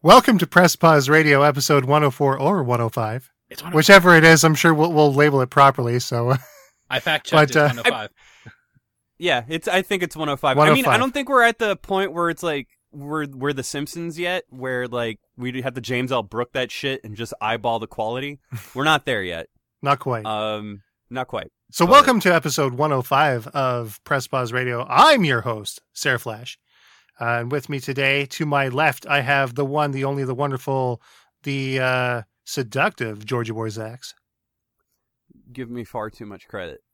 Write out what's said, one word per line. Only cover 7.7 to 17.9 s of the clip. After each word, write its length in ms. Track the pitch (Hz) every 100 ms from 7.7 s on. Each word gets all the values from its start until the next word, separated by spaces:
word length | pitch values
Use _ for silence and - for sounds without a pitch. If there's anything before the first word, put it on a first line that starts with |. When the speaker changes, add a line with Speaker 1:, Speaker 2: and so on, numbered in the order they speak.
| 120
Speaker 2:
oh 100 | 240
five. 200 | 123 107 _ _ _ - _ _ _ _ _ _ _
Speaker 3:
Yeah, 260 | 175 127 113
it's, 200 | 160 -
I 140 | 185
think 200 | 190 196
it's 140 | 175 156
one 120 | 151
oh 80 | 139
five. 200 | 143 131
I 40 |
mean, 60 | 156
I 20 |
Speaker 1:
One 80 | 151
oh 100 | -
five. 100 | 170
Speaker 3:
don't 120 | 262
think 160 | 285 277
we're 140 | 269
at 160 | 233 226
the 180 | 220 190
point 360 | - 190 190
where 180 | 170 170
it's 120 | 165
like, 260 | 175 143 127 _ _
we're, 340 | 143 143 156 147
we're 240 | 135 139
The 100 | 135
Simpsons 560 | 123 143 147 170 170 160
yet, 260 | 175 180 -
where, 400 | 127 131 127 123
like, 320 | 120 117 107 _ -
we 260 | 123 127
have 120 | 127
to 60 | 123
James 300 | 113 123 127
L. 120 | 131
Brook 300 | 107 113 123
that 160 | 131 123
shit 300 | - 139 135
and 100 | 110
just 180 | 107 117 -
eyeball 380 | 107 113 117 113
the 80 |
quality. 540 | 113